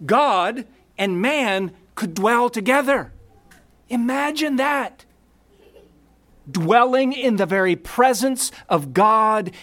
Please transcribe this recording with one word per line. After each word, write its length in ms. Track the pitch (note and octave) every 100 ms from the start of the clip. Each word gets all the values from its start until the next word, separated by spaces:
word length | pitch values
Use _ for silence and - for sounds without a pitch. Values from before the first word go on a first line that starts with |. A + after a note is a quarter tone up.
| D3+
God 640 | A#3 C#4+ F#3+ F3+ B3 A#3 _ _ -
and 240 | G3 F3
man 520 | A#3+ D4+ A#3 F#3+ F#3 - _ -
could 180 | G3+
dwell 360 | E3 G#3+ A#3+ A#3+
together. 640 | A#3 G3 C#4 C4+ C4+ - - - _ _ - _ _ -
Imagine 680 | A#3+ A#3+ C4+ D4 D4+ D#4 C4
that. 480 | C#4 C#4+ G#3+ - - _ _ _ _ _ - - _ _ _ _ _ _ -
Dwelling 640 | D#3 D#3+ A#3 B3+ C4 C4
in 240 | C4+ B3+ G3+
the 80 | F#3
very 320 | F#3+ F#3+ F3
presence 760 | - - C4 G#3+ C4 B3+ - - -
of 260 | E3+ C#3
God 580 | C3 G#3+ A3 G#3+ G#3+ F#3 -